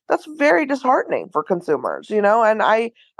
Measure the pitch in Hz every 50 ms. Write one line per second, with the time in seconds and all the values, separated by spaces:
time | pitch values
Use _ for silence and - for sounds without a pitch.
0 | _ - - 359 - 311 302 320 285 294 - 339 302 262 285 262 269 254 262 349
1 | - - - 120 82 - - 147 151 - 190 175 170 - 151 123 123 87 73 67
2 | - - 208 214 208 202 214 233 226 214 220 214 208 - 214 226 233 - - _
3 | _ _ _ -